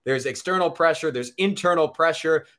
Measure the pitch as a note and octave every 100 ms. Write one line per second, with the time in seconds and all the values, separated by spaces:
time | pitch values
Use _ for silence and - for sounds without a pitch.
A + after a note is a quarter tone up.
0 | B2+ C3 C3 B2+ F3+ F#3 E3+ - E3 D#3+
1 | D#3+ B2 B2 - G3 G3 F3+ F3 D3+ -
2 | E3 D#3+ D#3+ D#3 -